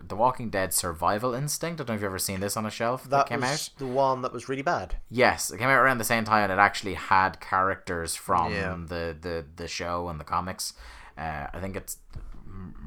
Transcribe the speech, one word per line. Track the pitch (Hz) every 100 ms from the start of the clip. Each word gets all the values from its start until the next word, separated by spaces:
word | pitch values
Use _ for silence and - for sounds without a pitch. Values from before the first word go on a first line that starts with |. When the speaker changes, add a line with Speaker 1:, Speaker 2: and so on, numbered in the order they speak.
| 87
Speaker 1:
The | 98
Walking | 123 123 117
Dead | 98 92
Survival | - 90 80 87 104 123
Instinct. | 120 147 - 165 165
I |
don't | 120
know | 107
if |
you've | 101
ever | 92
seen | - 98
this | 101 113
on | 110
a |
shelf | - 117 127
that | 131
Speaker 2:
That | 139 131
Speaker 1:
came | 120
Speaker 2:
was | 127 151 -
Speaker 1:
out. | -
Speaker 2:
the | 135
one | 127 135 127
that | 123
was | 123 120
really | 135
bad. | 143 165 92 - -
Speaker 1:
Yes, | 113 117 87 -
it | 92
came | 127
out | 135
around | 131 123
the |
same | 107 117 104
time, | 107
and | 101
it | 95
actually | 101 - 101 85
had | - 95 92 -
characters | - 95 95 92 - 87 82 -
from | - 90 80
Speaker 2:
Yeah. | 101 95 87 82
Speaker 1:
the, | 87 85 78
the, | 87 82 73 85
the | 82
show | - 87 87 87
and | 78
the | 80
comics. | 87 90 90 - - - - - -
Uh, | 80 76 71
I | 82
think | 95 95
it's | - - - - - - -
M-, | 95 90 -